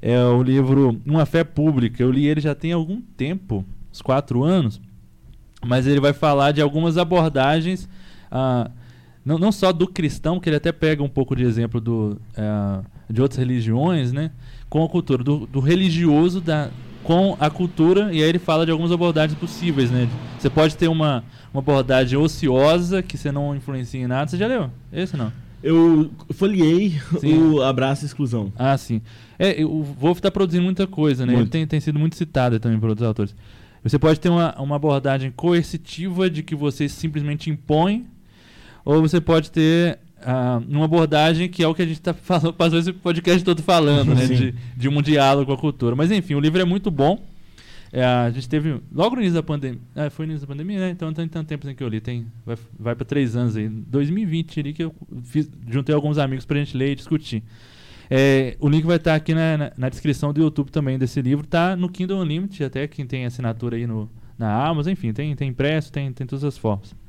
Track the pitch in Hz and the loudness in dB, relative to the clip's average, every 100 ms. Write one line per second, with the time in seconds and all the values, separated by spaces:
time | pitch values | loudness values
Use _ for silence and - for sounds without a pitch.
0 | - 123 123 123 127 135 131 135 135 113 | 2 4 6 4 4 4 4 4 4 2
1 | 117 156 147 165 160 - 151 139 117 117 | 0 2 2 2 0 2 2 4 0 2
2 | 123 131 143 151 151 143 160 170 160 208 | 2 4 2 2 -2 -2 -2 -2 -2 -6
3 | - - 131 185 - 104 95 - - - | -10 -6 -4 -4 -4 -6 -6 -12 -14 -10
4 | - 131 143 120 143 185 123 - - - | -2 -2 0 0 2 2 0 -4 -18 -20
5 | - - - - - - 120 127 131 143 | -20 -20 -20 -20 -20 -12 -2 0 2 4
6 | 143 143 156 143 143 147 147 147 170 165 | 2 2 2 4 2 2 0 2 0 0
7 | 175 180 160 139 135 160 165 185 - - | 2 2 2 2 2 2 0 -4 -8 -18
8 | - - - 127 131 123 117 - - - | -20 -20 -8 -2 0 0 -2 -8 -20 -20
9 | - - - 160 196 202 190 175 185 - | -20 -12 -4 0 2 2 0 2 -2 -2
10 | 156 - 156 180 175 147 170 165 156 151 | -4 -2 -4 -2 0 0 -2 0 0 0
11 | 143 - 131 110 123 113 117 117 113 113 | -2 -2 -2 0 0 0 -2 -4 -2 -2
12 | 107 104 - - 107 107 101 98 95 - | -2 -4 -12 -6 -4 -2 -2 -4 -8 -18
13 | - 113 135 127 123 127 110 113 160 175 | -6 0 0 0 -2 0 0 0 2 0
14 | 123 135 160 - - - - 151 160 175 | -2 -2 -6 -8 -18 -18 -4 -2 0 0
15 | 170 127 123 147 120 131 135 175 190 165 | 0 0 0 -2 -2 -2 2 2 2 2
16 | 170 147 180 190 165 151 143 - - - | 4 4 4 0 -2 -2 -2 -10 -16 -12
17 | - 170 196 - 151 147 180 - 160 190 | 0 4 4 2 -2 0 -4 2 4 6
18 | 208 160 156 170 175 156 165 160 170 175 | 2 2 2 2 2 2 2 0 0 2
19 | 175 156 156 151 175 - 170 139 123 123 | 2 2 0 0 -6 -4 -2 2 2 2
20 | 120 - - - 139 127 156 151 170 160 | 0 -2 -10 -4 0 4 2 2 0 2
21 | 151 127 113 - - 139 135 139 127 131 | 2 0 -4 -20 -8 -4 2 2 4 4
22 | 127 135 156 - 143 127 143 170 175 190 | 4 2 0 0 2 4 6 4 2 -2
23 | 185 - 147 139 143 143 127 131 120 131 | -4 -6 -6 -4 -4 -4 -6 -8 -6 -6
24 | 123 127 147 175 214 254 139 - - 151 | -2 -2 -2 -2 -2 -2 -4 -10 -12 -8
25 | 185 147 110 - - - 143 165 165 156 | -6 -4 -6 -8 -18 -6 2 6 6 6
26 | 156 - - - 196 196 156 170 202 151 | 2 -4 -12 -2 0 4 4 4 2 -2
27 | 123 160 139 160 160 151 131 127 131 139 | -4 -2 2 4 6 4 2 2 0 0
28 | 151 - 135 117 98 110 127 135 - 113 | -4 -4 -2 -2 -4 -2 0 0 0 -6
29 | - - - - 190 165 156 156 147 139 | -6 -20 -20 -2 0 2 0 -2 -4 0
30 | 147 180 196 190 190 175 175 185 190 190 | 0 2 0 0 0 2 0 0 -2 0
31 | 151 127 127 120 113 160 156 156 151 147 | 0 2 2 2 2 0 -2 -2 -2 0
32 | 160 - 165 139 123 113 117 113 113 107 | 0 -2 -4 0 2 2 0 0 0 0
33 | 117 107 101 - - - - - 120 147 | -2 -2 -4 -6 -20 -20 -20 -8 -2 2
34 | 156 156 - 170 165 - 139 143 151 139 | 4 4 4 2 2 -2 -4 -2 0 0
35 | 135 135 131 123 170 175 - 165 - - | 0 -2 -4 -2 2 2 0 -8 -12 -10
36 | 185 175 185 151 156 151 147 135 143 - | -6 0 0 -2 -6 -4 -4 -2 -6 -4
37 | 160 151 147 147 160 156 - 151 180 220 | -6 -4 -4 -4 -6 -8 0 2 2 -2
38 | 247 - - - - - - - - 151 | -8 -20 -20 -20 -20 -20 -20 -12 0 4
39 | 160 175 160 165 151 170 156 165 170 - | 4 2 2 0 2 2 4 4 2 -2
40 | - - 127 127 127 123 120 143 156 170 | -12 -12 -4 0 0 -2 -2 0 2 4
41 | 160 151 156 160 185 180 160 160 170 160 | 4 4 2 2 -2 0 0 0 -2 -2
42 | - 170 - 175 165 165 170 165 170 185 | -6 -8 -2 0 0 0 2 2 0 -4
43 | 175 170 175 175 180 165 156 175 147 147 | -2 0 2 2 2 0 2 4 4 4
44 | 139 135 127 127 127 123 - - 131 147 | 4 4 4 2 0 -4 -12 -4 -2 0
45 | 143 147 135 139 135 135 156 - 117 123 | 2 4 4 4 2 0 -2 0 -2 2
46 | 165 208 - 143 151 175 180 196 202 143 | 2 2 0 0 2 2 0 0 -2 2
47 | 139 185 - - - - - - - 123 | 2 2 -6 -20 -20 -20 -20 -20 -10 0
48 | 127 123 120 120 123 156 156 135 - 135 | 2 2 0 -2 -4 -2 -2 -4 -6 -2
49 | 202 254 196 170 151 147 135 120 - - | 0 2 0 0 -2 -4 -4 -10 -12 -6
50 | 151 - 160 156 139 143 170 202 185 180 | -6 -6 -8 -8 -10 -10 -6 -4 -4 -4
51 | 160 160 165 165 156 147 139 127 127 110 | -6 -6 -6 -6 -8 -8 -10 -8 -6 -6
52 | 113 123 117 - - 117 - - 110 117 | -6 -8 -10 -14 -10 -12 -12 -8 -6 -6
53 | 131 143 131 117 123 107 107 110 - 135 | -2 0 0 0 -2 -2 -4 -6 -4 -2
54 | 143 190 214 160 160 - 143 151 165 160 | 0 -2 -2 -2 -4 -6 -8 -6 -8 -8
55 | - 127 123 151 151 - 117 127 135 151 | -16 -16 -6 -4 -4 -8 -6 -4 0 0
56 | 147 151 139 131 - 143 143 131 135 139 | 2 0 -2 -4 -4 -4 -2 -2 -2 -4
57 | - 156 151 113 - - - - - - | -2 -4 -2 -8 -8 -20 -20 -20 -20 -20
58 | - 131 139 135 131 - 147 151 160 170 | -2 2 4 4 0 -2 2 2 2 0
59 | 165 156 156 160 160 156 147 - 127 - | 2 0 0 0 0 0 -4 -4 -6 -2
60 | 151 135 147 147 160 151 139 160 139 131 | -2 -2 -2 2 0 0 -4 -2 -2 -2
61 | 131 143 127 143 147 170 175 185 180 180 | -2 -2 0 0 0 0 0 0 -4 -4
62 | 180 196 170 156 196 - 139 131 151 - | -4 -2 -2 -4 -6 -6 -6 -4 -8 -8
63 | 131 131 123 123 120 113 120 117 120 110 | -8 -6 -6 -4 -6 -4 -6 -4 -4 -6
64 | 107 - - - 113 107 147 165 147 190 | -8 -14 -20 -6 -2 0 0 0 -2 -2
65 | 117 110 151 143 139 123 139 156 147 - | -4 -4 -6 -4 -6 -2 0 0 -4 -6
66 | 139 123 131 139 143 - 110 101 - - | -8 -8 -8 -4 -6 -4 -4 -4 -6 -20